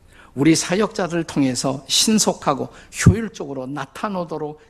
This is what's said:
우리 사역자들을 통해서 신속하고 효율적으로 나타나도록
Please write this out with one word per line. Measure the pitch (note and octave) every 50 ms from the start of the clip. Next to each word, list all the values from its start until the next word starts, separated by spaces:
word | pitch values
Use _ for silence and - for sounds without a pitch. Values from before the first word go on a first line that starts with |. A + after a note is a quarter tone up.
| _ - - - - - -
우리 | B2+ C#3+ D#3+ D#3+
사역자들을 | D3 - - F3+ G3 G#3+ F#3+ - - F#3+ E3 E3 E3+ D#3+
통해서 | - - D#3 C#3 C3 B2+ A#2+ - C#3 C3 C#3 - -
신속하고 | - - - - A3 G#3+ - G3+ F3+ - - E3+ C#3+ B2+ B2 - - - - - - - -
효율적으로 | - F3+ A3 A3+ G3+ - - - C#3 C#3 C3+ B2+
나타나도록 | B2+ C#3+ D3 C#3 - - - - G#3+ G3 F#3 F3+ D#3 E3 D3+ D#3 D3 D3+ - -